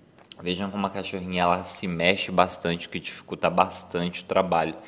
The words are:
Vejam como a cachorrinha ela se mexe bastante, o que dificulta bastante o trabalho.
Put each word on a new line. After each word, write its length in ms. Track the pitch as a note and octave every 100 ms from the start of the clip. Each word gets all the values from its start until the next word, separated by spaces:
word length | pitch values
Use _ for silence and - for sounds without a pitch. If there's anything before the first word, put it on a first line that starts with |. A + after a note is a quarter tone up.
| - - - -
Vejam 280 | E2+ F2+ G2
como 160 | G2+ G2
a 40 |
cachorrinha 520 | G2+ F2+ G2 F2+ F2+
ela 220 | F2 F2
se 220 | F#2 - G2
mexe 440 | E2 F2 G2+ -
bastante, 560 | F#2 F#2 - F2 E2+ -
o 40 |
que 100 | F2+
dificulta 480 | - - - - F2
bastante 720 | F2+ F#2 - - F2 F2 -
o 40 |
trabalho. 500 | - F#2+ F#2 E2 D#2+ -